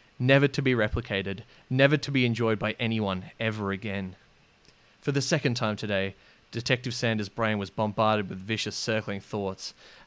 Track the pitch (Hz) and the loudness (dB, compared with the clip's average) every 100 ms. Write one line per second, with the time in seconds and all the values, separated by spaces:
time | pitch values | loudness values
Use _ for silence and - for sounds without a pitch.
0 | _ - 127 139 143 143 131 120 107 - | _ -2 4 6 6 2 0 2 2 0
1 | - 98 98 95 - - - 127 139 147 | -2 -2 -2 -6 -10 -20 -2 4 6 6
2 | - 135 120 117 113 104 107 107 117 113 | 2 2 2 2 2 2 0 -2 -2 0
3 | 98 92 - - 113 107 98 98 107 98 | 0 -2 -6 -4 -4 -2 -2 -4 -4 -6
4 | 92 95 _ _ _ _ _ _ _ _ | -6 -10 _ _ _ _ _ _ _ _
5 | - 139 127 151 131 120 107 104 104 98 | -4 -2 0 0 0 0 -2 -2 -2 0
6 | 95 - - _ _ 117 120 123 123 120 | -2 -6 -18 _ _ -6 -2 -2 -2 -2
7 | 120 110 98 - 110 107 98 - 107 98 | 0 0 -4 -2 0 0 -2 -2 -2 2
8 | 107 107 92 95 95 113 104 - - 110 | 2 2 0 -8 -6 -4 -4 -4 -2 -2
9 | 107 98 - 107 98 95 - - - - | -2 -8 -6 -4 -4 -6 -10 -14 -20 -20